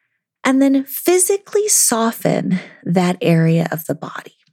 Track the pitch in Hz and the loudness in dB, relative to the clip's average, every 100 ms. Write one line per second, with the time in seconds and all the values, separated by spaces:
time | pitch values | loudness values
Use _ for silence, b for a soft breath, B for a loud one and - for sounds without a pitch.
0 | b b _ _ 254 269 277 269 269 - | b b _ _ 0 2 4 2 -2 -6
1 | - 370 381 392 - 415 415 - - 226 | 0 2 2 -2 -2 -2 0 0 0 0
2 | 226 226 - - - 180 B B - 175 | -2 -2 -2 0 -2 -4 B B -2 0
3 | 180 180 - 165 165 165 - 165 - - | 0 0 0 2 2 2 0 -6 -8 -8
4 | - - - _ _ | -10 -14 -18 _ _